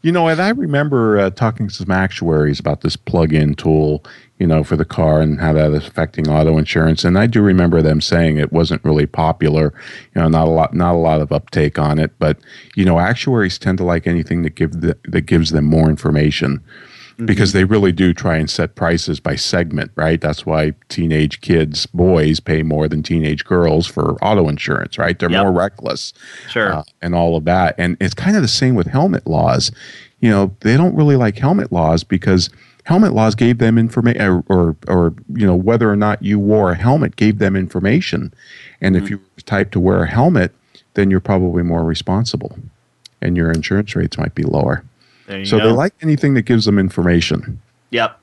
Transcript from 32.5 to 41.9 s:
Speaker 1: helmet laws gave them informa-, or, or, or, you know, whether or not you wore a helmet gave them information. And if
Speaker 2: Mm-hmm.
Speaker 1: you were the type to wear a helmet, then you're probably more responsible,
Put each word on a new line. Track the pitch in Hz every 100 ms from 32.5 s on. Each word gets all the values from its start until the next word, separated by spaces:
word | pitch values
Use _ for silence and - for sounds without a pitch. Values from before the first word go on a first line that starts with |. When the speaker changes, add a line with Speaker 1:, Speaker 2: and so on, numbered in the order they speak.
| - _ _
Speaker 1:
helmet | - 175 220
laws | 110 110
gave | 113 120 117
them | 113
informa-, | 113 113 117 117 117
or, | 101 90 -
or, | 95 87 76 -
or, | 90 85 - -
you | -
know, | 104 90
whether | 92 117 113
or | 101
not | 104 101
you | 98 104
wore | 101 107 98
a | 85
helmet | 107 143 135 -
gave | 107 104
them | 101 98
information. | 92 92 95 139 180 - - _ - - - _
And | 95
if | 92
Speaker 2:
Mm-hmm. | 98
Speaker 1:
you | 101
were | _
the | _
type | - 101 95
to | 101
wear | 90 95
a | 82
helmet, | - 147 156 90 _ _ _ _
then | - 98
you're | 95
probably | 87 98 90 85
more | 87 85
responsible, | 82